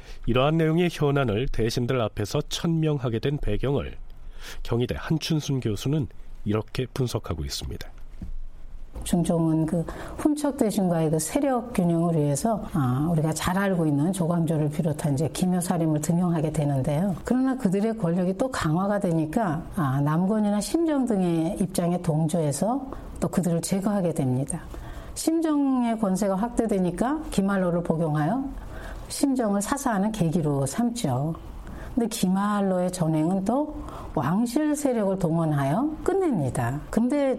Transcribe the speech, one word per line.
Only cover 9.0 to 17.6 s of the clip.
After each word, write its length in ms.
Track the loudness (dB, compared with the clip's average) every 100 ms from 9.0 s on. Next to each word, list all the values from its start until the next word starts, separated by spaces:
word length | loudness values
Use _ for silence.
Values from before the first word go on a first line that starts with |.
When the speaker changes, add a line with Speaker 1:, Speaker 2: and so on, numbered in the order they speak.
Speaker 2:
중종은 640 | 0 0 2 2 2 2 2
그 200 | 0 -2 -8 -12 -2
훈척 400 | 0 0 -2 2
대신과의 540 | 2 2 2 2 2
그 80 | 0
세력 540 | 0 0 2 0 -2
균형을 420 | 0 2 4 2 2
위해서, 460 | 2 2 0 -2 -2
아, 340 | 0 0 0 0
우리가 200 | 2 0
잘 240 | 0 0 0
알고 280 | 2 2 2
있는 260 | 2 2
조광조를 600 | 0 0 2 2 2 0
비롯한 420 | 0 -2 0 0
이제 160 | 0 -2
김효사림을 720 | 0 0 0 0 0 2 0
등용하게 500 | 2 2 2 2 0
되는데요. 640 | 0 0 2 0 0 0 -2
그러나 320 | 0 2 2
그들의 420 | 0